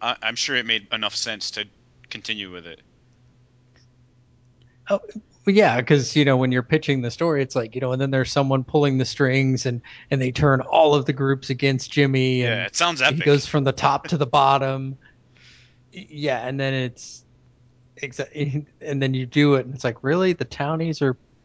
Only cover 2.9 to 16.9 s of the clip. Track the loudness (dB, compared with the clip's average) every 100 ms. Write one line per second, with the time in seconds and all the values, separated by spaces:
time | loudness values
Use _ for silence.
2.9 | _ _ _ _ _ _ _ _ _ _
3.9 | _ _ _ _ _ _ _ _ _ -4
4.9 | -4 -4 -18 -18 _ 2 6 6 4 2
5.9 | 2 2 2 4 4 2 0 0 0 0
6.9 | -2 -4 -2 -2 0 -2 -2 -4 -4 -4
7.9 | -2 0 0 0 0 2 0 0 2 2
8.9 | 2 -2 0 2 2 2 0 -2 -6 -8
9.9 | -18 -4 -2 -2 2 4 4 2 4 6
10.9 | 4 2 -2 -2 -2 -4 -2 0 0 0
11.9 | 2 2 2 2 2 0 -2 -4 0 0
12.9 | 2 0 2 2 2 2 -2 0 0 0
13.9 | 0 -2 -4 0 4 4 4 0 -4 -8
14.9 | -12 _ _ _ _ -20 -20 _ _ _
15.9 | -20 -16 -6 -4 -2 -4 -4 -2 -2 -4